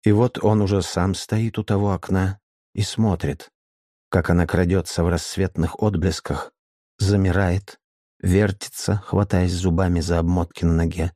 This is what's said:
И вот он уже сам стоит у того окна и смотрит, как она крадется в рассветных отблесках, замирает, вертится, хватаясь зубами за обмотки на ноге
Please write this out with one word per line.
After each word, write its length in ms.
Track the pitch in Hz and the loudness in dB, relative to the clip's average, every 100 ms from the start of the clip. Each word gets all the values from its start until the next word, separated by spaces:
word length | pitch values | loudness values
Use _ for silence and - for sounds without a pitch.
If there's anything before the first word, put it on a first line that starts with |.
И 80 | 107 | 4
вот 300 | 104 123 - | 2 2 0
он 200 | 110 107 | 2 2
уже 200 | 98 98 | 2 0
сам 320 | 90 - 92 | -2 -2 -2
стоит 460 | 92 - 107 113 - | -2 -4 -4 -2 -4
у 40 | |
того 280 | 107 101 101 | -2 0 0
окна 480 | 92 - 92 95 98 _ _ _ | -2 -2 -2 -2 -4 _ _ _
и 80 | - | -6
смотрит, 720 | 104 - 110 85 71 71 - _ _ _ _ _ _ | -6 0 0 0 -4 -6 -14 _ _ _ _ _ _
как 200 | 92 - | -2 2
она 180 | 87 82 | 2 2
крадется 560 | 87 90 95 82 - | 2 2 0 -2 -2
в 60 | 85 | 0
рассветных 720 | 87 - - 95 - 82 - | 0 -4 -4 -4 -2 -4 0
отблесках, 720 | 110 90 90 - - 69 - _ _ _ _ _ | -2 0 -2 -2 -8 -8 -8 _ _ _ _ _
замирает, 840 | 98 101 95 87 95 92 - - _ _ _ _ | 0 2 2 2 2 0 -4 -20 _ _ _ _
вертится, 760 | 92 92 104 98 - - - 98 | 2 2 2 -2 -12 -8 -2 -2
хватаясь 540 | - 95 101 92 90 | 0 -2 2 2 0
зубами 480 | 87 92 85 92 87 | 0 0 2 2 0
за 200 | 85 85 | 0 0
обмотки 460 | 85 90 87 - 85 | 2 0 -2 -2 0
на 80 | |
ноге 400 | 82 82 82 85 | 2 0 -2 -6